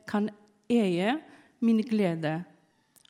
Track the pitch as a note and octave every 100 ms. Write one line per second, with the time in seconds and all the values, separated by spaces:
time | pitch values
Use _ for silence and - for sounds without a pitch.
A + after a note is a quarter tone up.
0 | - G#3+ G#3 - _ _ - A#3+ G3+ E3+
1 | G3 D4+ - - _ _ A#3 A3 - G#3+
2 | F#3+ E3 D#3+ D#3+ F3+ _ _ _ _ _